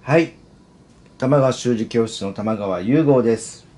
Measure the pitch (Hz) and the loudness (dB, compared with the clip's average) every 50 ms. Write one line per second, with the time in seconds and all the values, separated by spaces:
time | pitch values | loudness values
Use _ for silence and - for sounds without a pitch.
0 | _ - 143 170 160 143 - _ - _ _ _ _ _ _ _ _ _ _ _ | _ 2 2 2 2 0 -6 _ -20 _ _ _ _ _ _ _ _ _ _ _
1 | _ - - _ 131 131 147 143 131 131 123 - - 123 120 107 113 113 - 117 | _ -20 -8 _ 0 2 4 4 4 2 0 -2 -2 -2 -2 -2 -2 -2 0 0
2 | 113 110 - - 101 98 95 - 104 110 110 104 104 98 92 87 92 113 135 156 | 0 0 -4 -8 -8 -8 -8 -6 -4 -4 -4 -4 -4 -6 -4 -4 -2 0 2 2
3 | 160 139 139 127 113 117 113 110 - - - - - - _ | 4 4 2 4 4 2 0 -2 -4 -14 -18 -20 -20 -20 _